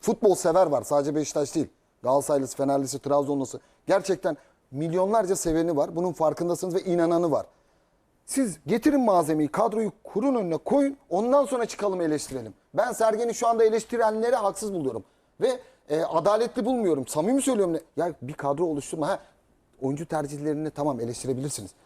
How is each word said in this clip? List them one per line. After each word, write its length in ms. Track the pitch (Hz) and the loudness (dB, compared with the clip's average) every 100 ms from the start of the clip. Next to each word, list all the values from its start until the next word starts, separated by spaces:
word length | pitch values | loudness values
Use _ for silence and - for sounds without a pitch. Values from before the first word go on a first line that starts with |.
Futbol 340 | - - 208 | -4 2 4
sever 320 | 175 170 170 170 | 4 4 4 4
var, 160 | 135 | 2
sadece 320 | - 147 143 | 0 0 2
Beşiktaş 400 | 151 143 156 143 | 0 -2 -2 -2
değil. 140 | 165 135 _ _ _ | -2 -4 _ _ _
Galatasaraylısı, 540 | 123 139 139 143 131 - | 0 0 2 0 0 -2
Fenerlisi, 420 | 139 139 131 139 | 0 0 -2 -6
Trabzonlusu. 640 | 139 143 139 143 131 - - _ - | 0 0 0 -2 -4 -10 -18 _ 0
Gerçekten 500 | 196 190 180 180 151 _ _ _ | 0 2 -2 -2 -4 _ _ _
milyonlarca 680 | 131 165 175 190 220 185 190 | -8 -2 0 2 2 2 0
seveni 400 | 170 156 165 147 | 0 0 2 0
var. 200 | 156 165 | 0 -2
Bunun 160 | 180 | -4
farkındasınız 640 | - 156 147 170 165 185 | 0 0 0 -2 -2 -2
ve 80 | 175 | -4
inananı 480 | 185 175 165 170 170 | 0 2 2 2 2
var. 160 | 123 - _ _ _ _ _ _ _ - | 0 -4 _ _ _ _ _ _ _ -6
Siz 320 | - 240 156 139 | -2 -2 -4 -2
getirin 340 | 226 302 277 | 0 2 2
malzemeyi, 480 | 233 180 151 156 151 | 4 4 4 2 0
kadroyu 440 | - 220 214 214 - | 2 0 0 -2 -6
kurun 300 | - 202 269 | -8 -2 0
önüne 220 | 247 180 156 | 0 0 -4
koyun. 400 | - 277 277 277 - | 0 2 2 -2 -4
Ondan 340 | 175 240 277 | -2 2 4
sonra 220 | 277 262 226 | 2 0 -4
çıkalım 340 | - 202 185 | -2 -2 0
eleştirelim. 540 | 165 151 - 131 87 - _ | 0 -2 -4 -10 -10 -16 _
Ben 180 | 147 240 | -2 0
Sergen'i 420 | - 226 440 240 | 2 2 2 0
şu 140 | 226 233 | 0 2
anda 160 | 226 | 4
eleştirenleri 720 | 220 220 - 233 220 220 233 247 | 4 4 0 0 0 2 0 0
haksız 360 | 202 - 214 | 0 -4 -6
buluyorum. 320 | 185 135 110 - _ _ - | -4 -4 -4 -10 _ _ -2
Ve, 180 | 233 254 - _ - | -2 -2 -8 _ -4
e, 120 | 156 | -2
adaletli 640 | 165 160 170 214 233 262 | 0 2 2 2 2 -2
bulmuyorum. 420 | 220 254 202 143 127 | -2 0 2 0 -2
Samimi 360 | 151 180 269 | -2 0 2
söylüyorum. 360 | 269 240 185 160 - - | 2 2 0 -2 -6 -4
Ya 160 | 170 - | -4 -6
bir 100 | 127 | -12
kadro 320 | 151 139 143 | -6 -4 0
oluşturma. 440 | 175 147 - 165 147 | -2 -2 -6 -4 -2
Ha, 100 | 170 - _ _ _ _ _ | -4 -8 _ _ _ _ _
oyuncu 240 | 135 143 165 | -4 -4 -4
tercihlerini 640 | 156 143 147 147 147 156 | -4 -4 -6 -4 -4 -4
tamam 300 | 147 147 123 | -4 -2 -2
eleştirebilirsiniz. 680 | 117 120 127 127 143 - 98 - | -4 -6 -4 -4 -4 -8 -12 -18